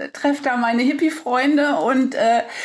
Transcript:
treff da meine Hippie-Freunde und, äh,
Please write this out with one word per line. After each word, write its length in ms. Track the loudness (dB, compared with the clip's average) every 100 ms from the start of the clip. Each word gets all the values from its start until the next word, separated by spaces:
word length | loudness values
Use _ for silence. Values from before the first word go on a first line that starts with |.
| -12
treff 300 | -6 -2 -2
da 120 | -2 -2
meine 280 | 0 0
Hippie-Freunde 920 | 0 2 0 -2 -2 0 2 2 2 0
und, 360 | 0 2 0
äh, 300 | 2 2 2 0 -8